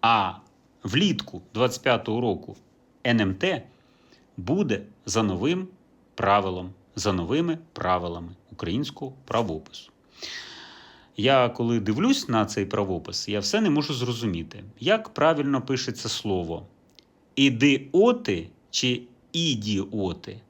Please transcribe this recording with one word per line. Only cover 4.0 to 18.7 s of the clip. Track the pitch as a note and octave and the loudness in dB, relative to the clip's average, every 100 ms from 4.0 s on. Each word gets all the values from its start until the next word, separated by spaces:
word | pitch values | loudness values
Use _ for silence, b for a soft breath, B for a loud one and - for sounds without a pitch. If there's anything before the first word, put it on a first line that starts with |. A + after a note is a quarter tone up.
| b b b - | b b b -12
буде | F2+ F3 F3+ G#2 - - - | -2 0 0 -2 -6 -16 -4
за | G#2 | 0
новим | G#2+ F2+ B2 F3+ F#3 - _ _ _ - | 2 2 0 0 -4 -14 _ _ _ -2
правилом, | G2 G2+ F#2+ F#2 F#2 G2 _ - | 4 4 4 -4 -8 -14 _ -4
за | G#2 | 0
новими | F#2 E2+ C#3+ E3+ D#3+ - | 0 0 0 0 -4 -8
правилами | - F2+ F2+ F2 E2+ E2+ F#2 _ | -6 0 0 -2 -8 -12 -16 _
українського | - E2+ A2 D3 - C#3 C3+ - | -10 -4 -4 -4 -8 -12 -12 -4
правопису. | A2+ G#2 D#2 - - - _ _ B B B B B B B B B B - | -2 -2 -4 -10 -20 -20 _ _ B B B B B B B B B B -2
Я | A2+ C3+ B2 | 4 6 4
коли | A#2+ A#2 A#2 | 2 0 0
дивлюсь | G#2 A2 A3 C4+ - | 0 2 2 2 0
на | A#2 G2+ | 0 0
цей | - F#2+ | 0 -2
правопис, | - G2+ F2+ - - - | -2 -2 -2 -4 -8 -4
я | G#2 | -2
все | G2+ G#3 | 0 0
не | G#3+ | 2
можу | D3 D3 | 2 0
зрозуміти, | C3+ A#2+ A#2 A#2 E2+ E2 - G2+ - | -2 -4 -2 -2 -4 -6 -14 -18 -6
як | C#3 A3 A3 | 0 0 0
правильно | - D3 D#3+ C#3 C#3 | 0 2 2 2 0
пишеться | C3+ C3 - - A2+ | 0 -4 -4 -6 -6
слово | - G#2+ F#2+ E2+ D#2+ E2+ _ _ - _ _ _ - | -6 -2 -2 -2 -6 -10 _ _ -20 _ _ _ 2
«ідіоти» | C#3 A#2 C#3+ C3+ C#3 F3+ A3+ A#3+ - F2+ E2 _ | 4 6 4 4 2 4 6 4 0 -4 -4 _
чи | _ | _